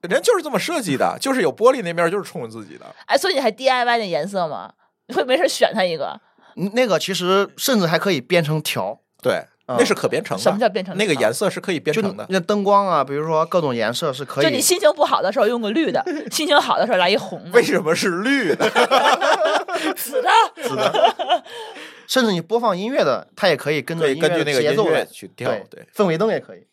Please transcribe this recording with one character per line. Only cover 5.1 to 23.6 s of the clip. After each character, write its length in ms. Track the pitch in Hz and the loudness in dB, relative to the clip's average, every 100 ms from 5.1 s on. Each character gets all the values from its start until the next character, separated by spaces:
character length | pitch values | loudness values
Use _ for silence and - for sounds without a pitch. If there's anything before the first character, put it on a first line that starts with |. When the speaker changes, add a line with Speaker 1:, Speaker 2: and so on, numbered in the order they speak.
Speaker 2:
会 100 | 302 | -4
没 120 | 247 254 | 0 2
事 140 | 311 | 2
选 220 | - - | 2 0
它 100 | 208 | 2
一 140 | 185 160 | -2 -2
个？ 200 | 110 71 _ _ _ - | -8 -10 _ _ _ -6
Speaker 3:
嗯， 160 | 190 226 | -2 0
那 100 | 254 | 2
个 140 | 160 | 2
其 160 | - 180 | 0 -2
实 340 | 180 190 196 - | 2 2 2 -2
甚 220 | - 233 | 0 2
至 80 | 165 | 2
还 100 | 165 | 2
可 140 | 196 | 0
以 100 | 156 | -2
编 220 | - 175 | 2 0
成 180 | 151 156 | 2 -2
条。 400 | - 123 95 113 _ _ | -2 -4 -6 -8 _ _
Speaker 1:
对， 200 | 127 90 73 _ - | -2 -2 -4 _ -6
Speaker 3:
嗯。 100 | 123 | 0
Speaker 1:
那 60 | |
是 120 | 120 - | 2 2
可 120 | 107 | 0
编 160 | - | -2
程 140 | - 95 | -4 0
的。 40 | |
Speaker 2:
什 120 | 147 | 0
么 60 | 196 | 2
叫 100 | 226 | 0
编 160 | 202 190 | -2 -6
程 100 | 185 | -2
条？ 80 | |
Speaker 1:
那 20 | 214 | 0
个 140 | 160 | 2
颜 140 | 107 | 0
色 160 | - 196 | 0 -2
是 100 | - | -2
可 140 | - | -4
以 60 | 160 | -2
编 120 | 151 | 0
程 220 | 220 196 190 | 0 -2 -6
的。 80 | - | -4
Speaker 3:
就 40 | |
那 100 | 190 | -4
灯 240 | 170 208 | 0 0
光 240 | 196 202 196 | 4 4 4
啊， 160 | 160 | 0
比 80 | 135 | 0
如 140 | 143 156 | -2 0
说 180 | 160 165 | 0 2
各 120 | 180 | 0
种 160 | 151 120 | 0 0
颜 160 | 110 | 0
色 220 | 123 156 | 0 -4
是 100 | 127 | -4
可 160 | 139 - | -8 0
以。 40 | 320 | 0
Speaker 2:
就 60 | |
你 100 | - | 2
心 180 | - 359 | 0 4
情 100 | 302 | 2
不 100 | 294 | 4
好 160 | 339 - | 2 2
的 140 | 185 | 0
时 60 | 247 | 2
候 80 | 220 | 2
用 120 | 240 | 0
个 120 | 214 | -2
绿 200 | 320 277 | 0 0
的， 100 | - - 294 | -2 -4 -8
<laughs> 140 | 240 | -6
心 160 | - 302 | -4 2
情 80 | 285 | 2
好 160 | - - | 2 0
的 80 | 175 | 2
时 60 | |
候 80 | 185 | 2
来 100 | 180 | 2
一 80 | 214 | 0
红 260 | - 165 - | -4 -12 2
的。 60 | |
Speaker 1:
为 120 | 233 | 2
什 200 | - 185 | 4 0
么 120 | 151 170 | 0 0
是 240 | 202 175 | 0 0
绿 360 | 240 277 185 - | 0 0 0 0
的？ 140 | 214 | 0
<laughs> 1300 | - 240 262 277 262 294 311 320 - 392 339 311 - | 2 4 4 4 2 2 2 2 0 -2 -4 -4 -6
Speaker 2:
紫 240 | - 523 | -4 -2
的。 80 | 480 453 440 - | 2 2 2 -2
Speaker 3:
紫 140 | 269 415 | -6 -2
的。 680 | - - 640 - 277 320 - 480 440 285 - - - | 0 2 2 0 -4 -4 -4 -16 -16 -16 -20 -20 -4
甚 180 | 262 | 0
至 80 | 226 | 2
你 80 | 175 | 0
播 200 | 165 226 | -2 0
放 180 | 226 180 | 0 -2
音 100 | 214 | -2
乐 160 | 269 | 0
的， 240 | 156 113 - - | 0 0 -6 0
它 120 | 190 | 0
也 100 | |
可 140 | 147 | 2